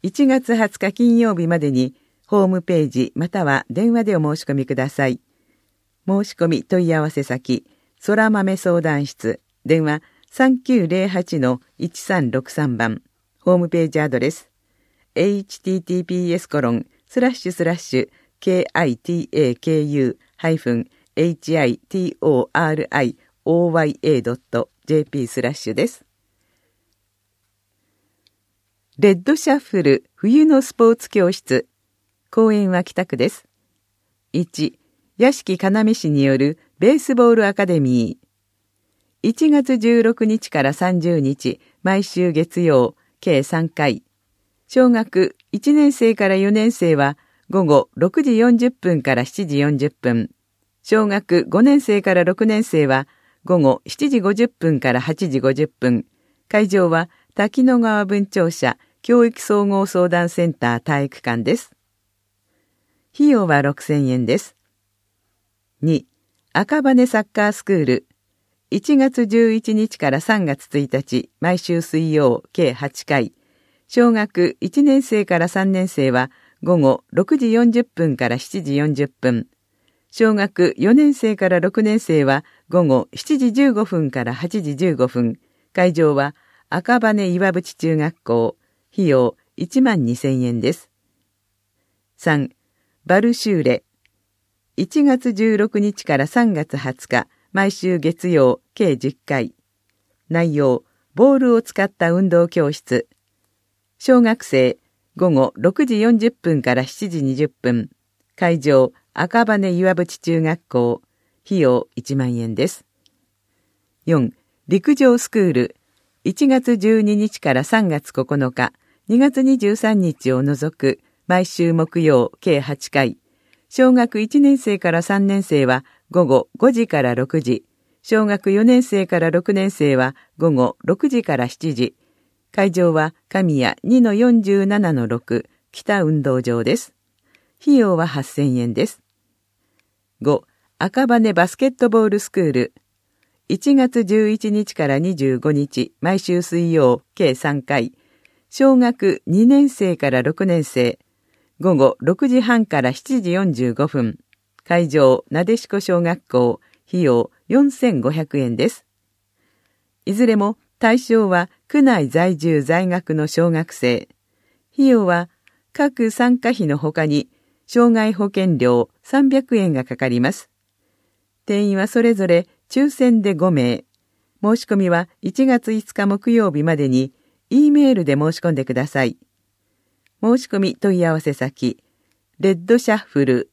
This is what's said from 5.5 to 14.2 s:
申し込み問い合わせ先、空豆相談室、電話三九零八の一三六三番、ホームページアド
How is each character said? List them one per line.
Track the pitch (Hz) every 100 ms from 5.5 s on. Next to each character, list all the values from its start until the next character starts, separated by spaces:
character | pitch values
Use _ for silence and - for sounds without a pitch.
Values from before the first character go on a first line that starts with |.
| _ _ _ _ _ -
申 | 196
し | 202
込 | - 170
み | 156
問 | - 185 165
い |
合 | 160
わ | 151
せ | 143
先、 | 139 123 - 123 _ _ _ _ -
空 | 208 220
豆 | 208 190 190
相 | 185 170
談 | 160 143 143
室、 | - 113 - _ _ -
電 | 160
話 | 156 151 _ _ _
三 | - 262 254
九 | - 247 165
零 | 185 190
八 | 180 175 160
の | 127 127 _ -
一 | 170 -
三 | - 185 127
六 | 127 127
三 | - 147 117
番、 | 113 110 _ _ _ _
ホ | -
ー | 180
ム | 170
ペ | 170 165
ー |
ジ | 156
ア | 151
ド | 127